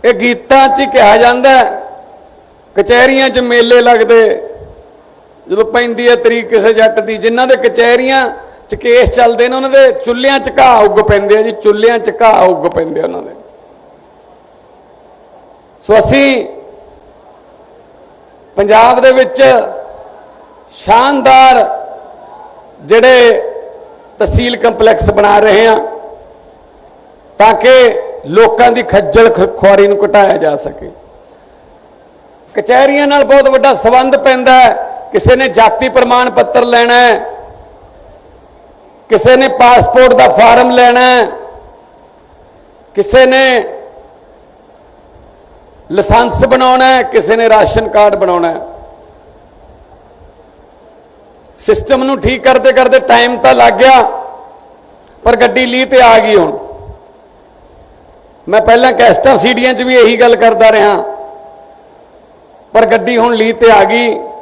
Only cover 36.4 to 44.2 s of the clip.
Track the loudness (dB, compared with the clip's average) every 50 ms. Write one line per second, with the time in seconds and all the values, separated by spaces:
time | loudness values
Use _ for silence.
36.4 | -2 0 -2 -2 -2 0 0 0 0 2 2 2 2 2 0 -2 -6 -12 -16 -18
37.4 | -20 -20 -20 -20 -20 -20 -20 -20 -20 -20 _ -20 -20 -20 -20 -20 _ -20 _ -20
38.4 | _ _ _ _ _ _ _ _ _ -20 _ _ _ _ -2 0 2 2 2 2
39.4 | 0 -2 0 2 2 4 4 4 2 2 2 2 4 4 4 2 2 2 2 2
40.4 | 2 2 2 2 2 0 2 2 2 2 2 2 2 2 2 0 0 -4 -6 -16
41.4 | -18 -20 -20 -20 -20 -20 -20 -20 -20 _ _ _ _ _ _ _ _ _ _ _
42.4 | _ _ _ _ _ _ _ _ _ _ _ -6 -4 0 2 2 2 4 2 2
43.4 | 0 0 0 -2 -4 -6 -14 -16 -20 -20 -20 -20 -20 -20 _ _